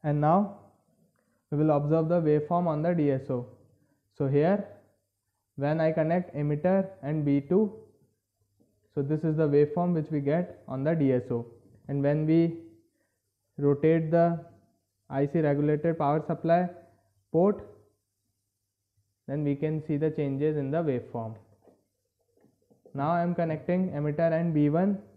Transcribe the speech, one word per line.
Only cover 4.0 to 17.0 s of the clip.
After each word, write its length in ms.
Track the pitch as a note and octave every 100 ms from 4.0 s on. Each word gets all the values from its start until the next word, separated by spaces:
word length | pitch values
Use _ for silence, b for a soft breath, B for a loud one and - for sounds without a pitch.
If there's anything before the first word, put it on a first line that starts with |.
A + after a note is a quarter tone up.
| _ _
So 100 | C#3
here 400 | C#3+ D#3+ G3+ G3+ - _ _ _ _ _ _ _ -
when 240 | C#3+ D#3+
I 120 | D#3+
connect 420 | D#3+ D#3 F3 F3+
emitter 540 | D3 D3 D3 F3+ F#3+ F#3+ -
and 220 | C#3 D#3
B 160 | D3 C#3+
two, 320 | C#3 F#3 G#3+ - - _ _ _ _ _ _ _ _ _ _
so 80 | -
this 180 | C#3 D3+
is 160 | D#3+ D#3
the 120 | D#3
waveform 460 | C#3+ D3 F3 F3
which 160 | E3+ D3+
we 100 | D#3
get 420 | C#3 D#3 F3+ - -
on 180 | C3
the 100 | C#3
D 180 | E3 C#3
S 180 | B2+ -
O, 160 | A#2+ A#2+ - _ - -
and 140 | C#3+
when 240 | C#3 D3+ D#3
we 320 | E3 E3+ E3 - - _ _ _ _ _ _ _ -
rotate 540 | C#3+ C#3 D#3+ E3 D#3+
the 340 | E3+ E3+ E3+ - - _ _ _ _ _
I 180 | C#3 C#3+
C 140 | E3
regulated 580 | D3+ C#3+ D3+ D3+ E3 E3
power 260 | D3 D#3 D#3
supply 420 | E3 E3 E3+ F3+ - - _